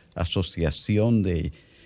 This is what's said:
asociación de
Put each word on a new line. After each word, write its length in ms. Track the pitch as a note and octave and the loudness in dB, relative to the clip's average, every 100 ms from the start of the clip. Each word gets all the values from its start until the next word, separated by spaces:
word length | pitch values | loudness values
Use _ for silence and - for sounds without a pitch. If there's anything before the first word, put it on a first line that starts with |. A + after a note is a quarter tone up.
| _ | _
asociación 1080 | - F2 G2 E2+ E2+ D#2+ - - G#2 A2+ A2+ | -6 -2 -2 -2 -2 -2 -2 0 2 4 2
de 300 | F#2+ E2 D2+ - - - | 2 0 -4 -8 -20 -20